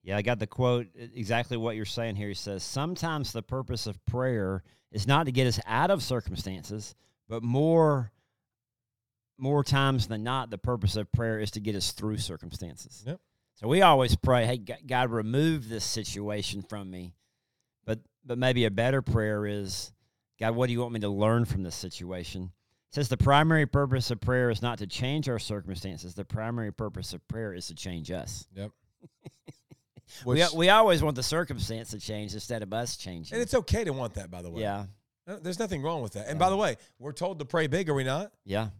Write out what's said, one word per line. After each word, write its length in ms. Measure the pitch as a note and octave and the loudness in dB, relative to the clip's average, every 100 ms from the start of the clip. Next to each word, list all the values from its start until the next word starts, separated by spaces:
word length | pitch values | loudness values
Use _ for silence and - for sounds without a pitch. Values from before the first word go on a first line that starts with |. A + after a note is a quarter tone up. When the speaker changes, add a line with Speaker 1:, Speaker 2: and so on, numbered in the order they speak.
Speaker 1:
Yeah, 140 | F2 G2+ | -2 0
I 40 | |
got 160 | G#2 A#2+ | 0 0
the 80 | G#2 | -2
quote, 400 | - B2+ B2 G#2 A#2+ | 0 2 2 -2 -12
e-, 120 | A#2+ | -14
exactly 420 | A#2+ G#2 A#2 A#2 A#2+ | -8 0 0 0 -2
what 180 | A2+ A2 | -2 -4
you're 100 | G#2 | -6
saying 300 | - A#2 G2+ | -4 -4 -4
here. 140 | G#2 | -6
He 40 | |
says, 300 | G2 G#2 F#2+ | -6 -6 -8
"Sometimes 680 | - C3+ D#3 F3+ E3 D#3 C3+ | -6 -4 -4 -4 -4 -4 -4
the 120 | A#2 | -8
purpose 420 | - C3 B2+ A#2+ G#2+ | -6 -8 -6 -6 -6
of 180 | G2 - | -4 -4
prayer 580 | B2 B2+ A#2 F#2+ F#2+ - _ _ | 0 0 2 0 -2 -6 _ _
is 140 | G#2+ G#2 | -4 4
not 200 | C#3+ D3+ | 4 4
to 40 | |
get 140 | B2+ B2+ | 2 2
us 140 | - - | 2 0
out 240 | A2+ F3 | 2 4
of 100 | G3 | 2
circumstances, 920 | - B2 - F2+ G2 F#2+ - G#2+ G#2 - _ _ _ | 0 -4 -4 -8 -6 -10 -10 -10 -10 -18 _ _ _
but 140 | A2+ | -6
more, 680 | A#2 C3 D#3 E3 D#3 C#3+ A2+ _ _ _ _ _ _ _ _ _ _ _ _ _ | 0 2 6 6 6 4 -2 _ _ _ _ _ _ _ _ _ _ _ _ _
more 260 | C3 C#3+ | 2 2
times 440 | C#3 C#3 C3+ C3+ G#2+ | 4 4 4 4 0
than 160 | A2 | -2
not, 260 | A2+ C3 A#2 | -2 -2 -4
the 80 | G2+ | -6
purpose 380 | B2 A#2+ G2+ G#2 | -2 0 0 0
of 160 | G2 | 0
prayer 280 | - A2+ A2 | 0 0 -2
is 120 | G#2+ | -4
to 80 | A2 | -4
get 160 | G#2 G2+ | -4 -2
us 160 | - | -4
through 260 | - G#2+ G#2+ | -4 -4 -4
circumstances." 880 | - D#2+ E2+ - F2 - - - G#2+ | -6 -8 -12 -12 -12 -12 -18 -14 -12
Speaker 2:
Yep. 140 | F3+ _ _ _ _ | -12 _ _ _ _
Speaker 1:
So 120 | A2 | 0
we 140 | E3+ | 8
always 340 | F#3 C#3 B2 - | 8 8 6 2
pray, 300 | - B2 A2+ | 4 4 4
"Hey, 120 | B2+ | 0
G-, 160 | G2 A#2 C3+ | -6 -12 -4
God, 240 | B2+ B2+ | 0 0
remove 580 | A2+ G#2+ C3 D#3+ D#3 A2 | 0 0 2 2 0 -4
this 160 | A2+ - | -6 -4
situation 760 | A2+ G2+ G2+ G#2 G#2 G2 G2 | -4 -6 -6 -4 -4 -4 -8
from 260 | G2 G#2 G2 | -8 -10 -10
me." 240 | F#2 F2 _ _ _ _ _ _ _ - | -12 -14 _ _ _ _ _ _ _ -6
But, 140 | A2+ _ _ C3 | -6 _ _ -8
but 120 | B2 | 0
maybe 280 | B2+ A#2+ A2 | 2 4 2
a 60 | |
better 300 | G2 A#2+ C3+ | 4 2 2
prayer 440 | B2+ A#2 G#2+ G#2 G#2 | 2 2 2 0 -2
is, 460 | G#2 F#2+ F#2 - _ _ _ _ _ | -4 -6 -8 -10 _ _ _ _ _
"God, 160 | A2+ A#2 | -2 2
what 120 | B2+ | 2
do 60 | |
you 60 | A#2 | 0
want 120 | A#2+ | -2
me 60 | A#2 | -2
to 80 | G#2 | -2
learn 360 | G2+ G#2+ A#2 A#2 | 2 4 4 2
from 180 | F#2+ | 0
this 120 | F2+ - | -4 -8
situation?" 760 | F#2 - F2+ F#2 F2 F#2+ F#2 - _ _ _ | -10 -10 -8 -8 -8 -8 -10 -12 _ _ _
It 60 | - | -4
says, 140 | C3 | -2
"The 80 | C3 | 4
primary 480 | C3+ C#3+ D#3+ D#3+ C#3+ | 8 8 8 6 4
purpose 460 | C#3+ C#3 C3 - | 2 2 2 0
of 100 | A#2 | -2
prayer 280 | B2 B2+ B2 | 2 4 4
is 120 | G#2+ | 2
not 160 | A#2+ A2 | -2 -2
to 80 | G2+ | -6
change 400 | - B2+ D3+ C#3+ | -4 -2 0 -2
our 120 | A#2 | -4
circumstances. 760 | - G#2 F#2 F2 G2 D#2 F2+ | -4 -6 -6 -8 -8 -10 -12
The 120 | F2 G2 | -10 -6
primary 460 | G#2 A2 A#2+ G#2+ | -4 -4 -4 -4
purpose 420 | - G#2+ F#2+ - | -4 -6 -6 -10
of 140 | E2+ _ | -12 _
prayer 260 | A2+ G#2+ | -8 -6
is 140 | F2+ - | -8 -10
to 80 | E2 | -10
change 360 | F#2 E2+ D#2 | -8 -8 -6
us." 360 | F2 - F2+ - F#2+ | -8 -8 -12 -14 -12
Speaker 2:
Yep. 160 | G#2 _ _ _ | -12 _ _ _
Speaker 1:
<laughs> 100 | - _ - _ - - _ - _ - _ - B2 | -20 _ -20 _ -20 -20 _ -20 _ -20 _ -8 2
We, 100 | C#3 | 4
Speaker 2:
Which 160 | E3+ | 4
Speaker 1:
we 160 | D#3+ F3+ | 6 8
always 320 | G#3+ A3 E3 | 10 8 6
want 140 | D3+ C3 | 4 0
the 80 | |
circumstance 640 | A#2+ D#3+ E3+ B2 - A2+ A2+ | -2 -2 -2 -4 -4 -6 -8
to 100 | G#2 | -10
change 360 | - G#2+ G#2 G#2 | -8 -6 -6 -8
instead 260 | - A#2 | -6 -6
of 100 | G2+ | -4
us 260 | A2 A#2+ - | -4 -4 -6
changing. 360 | F#2+ E2+ D#2+ | -8 -10 -6
Speaker 2:
And 80 | A3+ | -4
it's 140 | A#3+ B3+ | 2 0
okay 280 | - A3 | 2 0
to 80 | G3+ | 0
want 200 | C3+ A#2 | -4 -6
that, 160 | G#2 F2+ | -6 -12
by 140 | F2+ | -12
the 80 | F2 | -10
way. 100 | E2+ | -4
Speaker 1:
Yeah. 240 | G#2+ G2+ G2 G2+ _ _ - | -2 -4 -8 -16 _ _ -16
Speaker 2:
No, 120 | G3 | -10
there's 180 | E3 F3+ | -8 -6
nothing 240 | A3 E3 | -4 -4
wrong 220 | D3 E3 | -4 -4
with 100 | A2 | -6
that. 140 | G2+ G#2+ | -8 -6
And 80 | D#3 | 2
Speaker 1:
Yeah. 100 | F#3 | 2
Speaker 2:
by 40 | |
the 60 | G3 | 4
way, 180 | F#3 A2+ - _ | 0 -2 -12 _
we're 140 | C#3 | -14
told 260 | - F3+ F3 | -6 -6 -6
to 60 | C3+ | -2
pray 200 | E3+ D#3 | 0 2
big, 240 | F3 E3+ | 0 0
are 60 | C#3 | 0
we 80 | |
not? 280 | C3 C#3+ G#3 _ - | 0 -2 -6 _ -4
Speaker 1:
Yeah. 240 | G2+ A2 | -2 -2